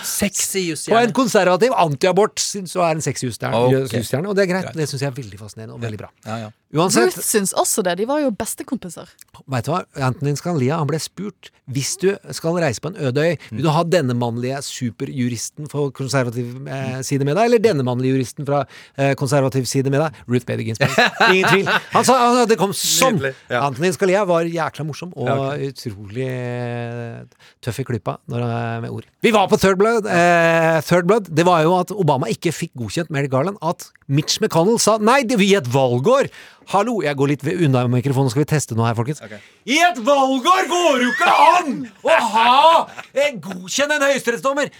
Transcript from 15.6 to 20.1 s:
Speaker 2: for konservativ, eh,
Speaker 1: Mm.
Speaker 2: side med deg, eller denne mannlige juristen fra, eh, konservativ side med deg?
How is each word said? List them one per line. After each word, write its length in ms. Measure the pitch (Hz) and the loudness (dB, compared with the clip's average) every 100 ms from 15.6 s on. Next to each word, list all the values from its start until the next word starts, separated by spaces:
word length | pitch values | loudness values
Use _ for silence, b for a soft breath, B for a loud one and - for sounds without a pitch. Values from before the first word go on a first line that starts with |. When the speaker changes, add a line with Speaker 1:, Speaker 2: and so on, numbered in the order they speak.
| 147 | -10
Speaker 2:
for 200 | 139 143 | -4 -4
konservativ, 800 | - 135 139 120 117 120 127 143 | -4 -4 -2 -2 -4 -8 -10 -12
eh, 280 | 135 131 131 | -8 -6 -6
Speaker 1:
Mm. 40 | |
Speaker 2:
side 200 | 131 139 | -4 -2
med 120 | 139 170 | 0 2
deg, 80 | 233 | 4
eller 120 | 240 | 4
denne 240 | 220 151 | 4 2
mannlige 300 | 127 123 131 135 | 0 0 0 0
juristen 260 | 120 - 139 | -2 -6 -4
fra, 200 | 143 131 B B - | -2 -2 B B -2
eh, 160 | 139 | 0
konservativ 520 | 135 135 143 135 135 123 | 0 0 2 2 0 -2
side 240 | 135 135 | 0 0
med 80 | 139 | 0
deg? 140 | 160 | -2